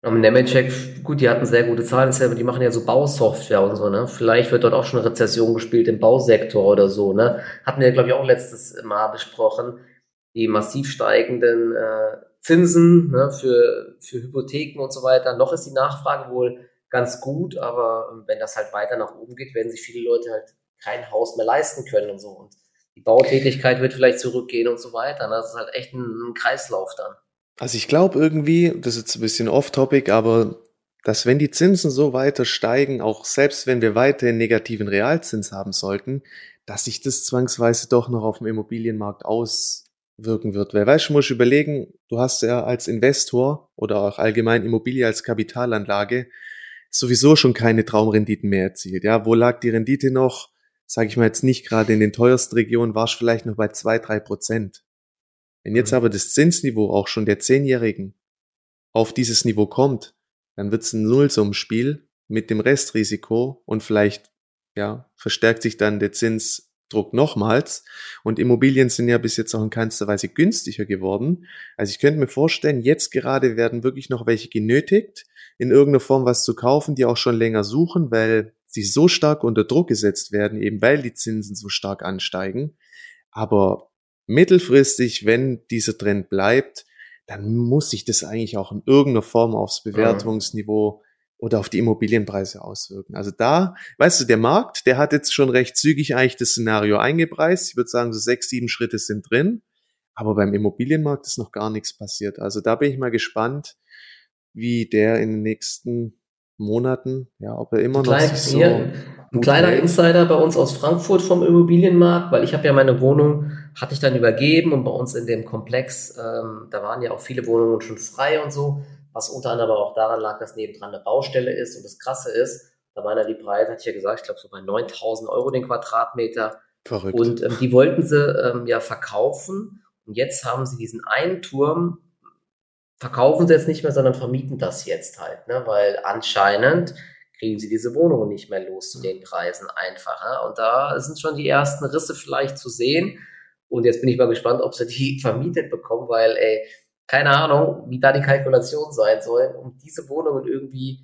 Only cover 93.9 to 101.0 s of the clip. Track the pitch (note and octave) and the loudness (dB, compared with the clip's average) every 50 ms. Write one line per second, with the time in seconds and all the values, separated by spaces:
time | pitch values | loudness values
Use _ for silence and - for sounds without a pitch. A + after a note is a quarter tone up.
93.9 | - _ C#3+ F3 - - B2+ A2+ A#2 A2 A2+ A#2+ D3+ G#3 B3 - - - - B2+ | 0 _ 4 4 4 2 2 2 2 4 4 4 2 2 0 -2 -10 -2 2 2
94.9 | B2+ B2+ D3 D3 D3 D3 C#3+ - - - C#3 C3 A#2+ B2+ B2 - - - - D3 | 4 4 2 2 2 -2 0 -2 0 2 2 2 2 0 0 0 -2 0 2 2
95.9 | D#3+ C#3 D3+ - C3+ B2+ C3 B2+ - - B2 - - A#2 A2+ A2+ A2 G#2+ G#2 G#2 | 2 2 0 -2 0 2 2 0 0 -2 -2 -2 -2 0 0 0 0 2 2 2
96.9 | G#2 G#2 - B2+ D3+ E3 E3 E3 - - D#3 E3 F#3 F3+ - - - B2 A#2+ - | 2 2 2 0 2 0 0 -2 -2 -2 0 0 0 -2 -4 -6 -2 -4 -4 -2
97.9 | - A#2+ A#2+ A#2+ A2+ A2 G#2+ A#2+ B2 B2+ - - - B2 A#2+ A2+ - - A#2+ - | -2 -2 -2 -2 -4 -4 -2 -2 -2 -2 -2 -6 -6 -6 -4 -6 -4 -6 -6 -6
98.9 | - G#2+ - - G#2+ G#2 - - A2+ B2 D3+ G3 A#3+ A3 _ _ _ _ _ _ | -4 -6 -6 -6 -8 -8 -4 -2 0 0 2 0 -2 -4 _ _ _ _ _ _
99.9 | _ _ _ _ _ - A2 A2 G#2 G#2 G2+ G2+ G2+ G2+ G#2+ G#2 - - A#2+ C3+ | _ _ _ _ _ -8 -4 -2 -2 -2 -2 -2 -2 -2 -2 -2 -4 -4 -4 -2
100.9 | D#3 D#3 | -2 -2